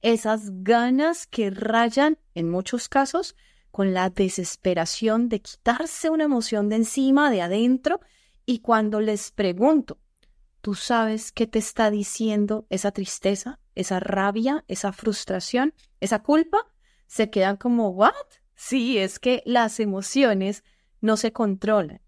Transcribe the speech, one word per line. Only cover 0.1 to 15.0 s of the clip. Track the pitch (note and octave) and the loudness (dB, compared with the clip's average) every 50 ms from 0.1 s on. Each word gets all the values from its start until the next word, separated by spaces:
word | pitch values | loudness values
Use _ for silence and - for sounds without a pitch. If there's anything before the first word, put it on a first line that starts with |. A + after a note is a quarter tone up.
| A#3 A3 - A3 A3 A3 G#3+ G#3 F#3+ F#3 F#3+ | 0 2 2 -2 -2 -2 -4 -10 -12 -10 2
ganas | G3 A#3 A#3 A#3 B3 B3+ C4 D4 D#4+ E4+ E4 - | 2 4 4 4 2 2 2 2 0 0 -4 -8
que | - - - A3 G3 | -10 -4 -2 -2 -2
rayan, | F#3+ - - A3 A3+ A3+ A#3 A#3 A3+ C4+ C#4 D4+ D#4 _ _ _ _ | -2 -4 -4 0 2 2 2 2 2 2 2 2 2 _ _ _ _
en | F3 E3+ E3 | -4 -4 -2
muchos | E3+ F3+ F#3 - - B3 - - | -2 -2 -4 -4 -6 -6 -6 0
casos, | - C4+ C4+ C4+ - E4 G4 - - _ _ _ _ _ _ _ | 0 0 0 2 0 -4 -4 -4 -10 _ _ _ _ _ _ _
con | _ - G3 F#3+ F#3 | _ -2 0 0 2
la | F#3 F3+ F#3+ | 2 0 0
desesperación | F3+ - G3 F#3 F#3 - F3+ - - - _ F#3+ F3+ E3+ E3 E3 - - A3 A3 A3 A3+ A#3+ A#3+ | 2 0 0 0 0 -4 -6 -8 -10 -4 _ -2 0 0 -2 -4 -4 -2 0 0 2 2 0 0
de | A3+ G3+ _ | -2 -4 _
quitarse | - - _ _ - A#3+ B3+ D#4 D#4+ - - - D#4+ | -8 -20 _ _ -2 0 0 -2 -6 -6 -4 -2 0
una | D#4+ D#4+ D#4 | 0 2 2
emoción | D4 C#4 A#3+ A3 - - G#3+ G3+ G#3 | 2 2 0 0 -2 -2 0 0 0
de | G#3+ | 2
encima, | A3 A3+ A3 - - C4+ C4+ C4+ C#4 D4 D4 | 0 0 0 0 0 2 4 4 6 4 4
de | B3 F#3+ F3 | 2 2 0
adentro, | F3 F#3 G#3 A3+ B3 B3+ B3+ B3+ D4+ E4+ F4 _ _ _ _ _ _ _ _ _ | 0 0 2 2 2 2 2 _ -2 -2 -2 _ _ _ _ _ _ _ _ _
y | - B3+ A3+ | -4 -4 -4
cuando | _ - A#3 A3 G#3+ G#3+ G#3 G#3+ | _ 0 2 2 2 0 0 0
les | G#3+ A3 G#3+ G#3 - - | 0 0 -2 -4 -6 -10
pregunto, | _ - G#3 F#3 F3 F3+ A3 C#4 D#4 D4+ A#3+ - - _ _ _ _ _ _ _ _ _ _ _ _ _ | _ -2 0 0 0 2 4 4 4 4 2 -2 -10 _ _ _ _ _ _ _ _ _ _ _ _ _
"¿Tú | _ G#3 G3+ | _ -6 -6
sabes | - - - B3 A#3 A3+ A3 A3 A3 A3 - - | -6 -2 0 2 2 2 0 -2 -4 -8 -10 -4
qué | - A#3 | -4 -4
te | A3 - A3+ | 0 0 -2
está | G#3+ - - - A3+ G#3+ | -2 -2 -2 0 0 2
diciendo | G#3 G#3 G3+ - - - A3+ A3 G#3+ G#3 G#3 G3+ G#3+ G#3+ G#3+ _ | 2 0 -4 -4 -4 -4 -2 -2 0 0 0 0 -2 -4 -4 _
esa | - F#3+ - G3+ G3+ | -6 -2 -2 -2 -4
tristeza, | - G3 - - - - F#3+ G3+ G3 - A#3+ C#4+ - _ _ _ | -4 -8 -8 -8 -4 -2 -2 -2 -2 -6 -12 -14 -16 _ _ _
esa | - F#3 - G3 F#3 | -8 -4 -2 -2 -4
rabia, | - - G3 F#3+ F#3+ G3+ G3+ A3 A3+ C4 C#4 D#4 - _ | -2 -2 -2 0 0 0 0 0 0 0 0 -2 -4 _
esa | - F#3+ - G3+ G3 | -8 -4 -4 -6 -6
frustración, | - | -2